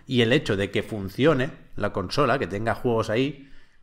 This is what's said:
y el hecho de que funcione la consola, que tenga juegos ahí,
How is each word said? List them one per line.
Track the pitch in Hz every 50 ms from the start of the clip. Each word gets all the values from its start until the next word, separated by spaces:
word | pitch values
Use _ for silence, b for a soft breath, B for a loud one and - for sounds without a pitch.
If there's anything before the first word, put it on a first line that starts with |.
| B
y | - 131 120
el | 117 113
hecho | 123 156 151 - 107
de | 95 101 98
que | - 110 98
funcione | - 113 104 98 92 - - 127 160 151 127 120 92 - - - - -
la | 101 101 101
consola, | - 104 92 90 - - 147 120 117 -
que | 104
tenga | 85 92 104 110 113 101
juegos | - - 123 117 113 104 -
ahí, | 107 120 135 147 151 B B B B B B B B B